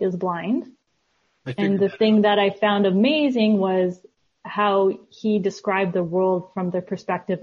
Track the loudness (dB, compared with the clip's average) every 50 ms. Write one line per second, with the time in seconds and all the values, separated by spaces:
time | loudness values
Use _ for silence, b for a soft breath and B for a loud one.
0 | -4 -4 -2 -2 -4 -4 -4 -4 -4 -4 -4 -4 -4 -8 -14 _ _ _ _ _
1 | _ _ _ _ _ _ _ _ _ -10 -6 -2 0 0 2 2 0 0 0 0
2 | 2 4 4 4 4 4 4 2 2 0 0 0 0 0 2 2 2 2 2 2
3 | 2 2 2 2 0 0 0 2 2 2 2 2 2 0 0 0 0 -2 -4 -8
4 | -14 -20 _ _ _ _ _ _ -18 -8 -4 -2 0 0 2 2 2 2 0 -2
5 | -8 _ _ -6 -2 -2 0 0 0 -2 -6 -4 -4 -2 -2 0 0 -2 -2 -2
6 | -4 -2 -2 0 0 0 0 -2 -4 -6 _ -6 -6 -4 -4 -4 -6 -6 -8 -8
7 | -6 -6 -6 -6 -4 -4 -6 -6